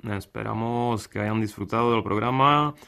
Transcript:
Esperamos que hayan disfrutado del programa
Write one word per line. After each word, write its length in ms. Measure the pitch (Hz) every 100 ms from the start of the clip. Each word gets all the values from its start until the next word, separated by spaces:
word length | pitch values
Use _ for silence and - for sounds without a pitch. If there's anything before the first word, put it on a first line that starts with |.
| 110 98
Esperamos 920 | - 113 110 110 113 120 120 110 -
que 100 | 104
hayan 240 | 104 110
disfrutado 500 | 107 - 98 113 120
del 100 | 117
programa 720 | - 104 117 131 143 147 147 147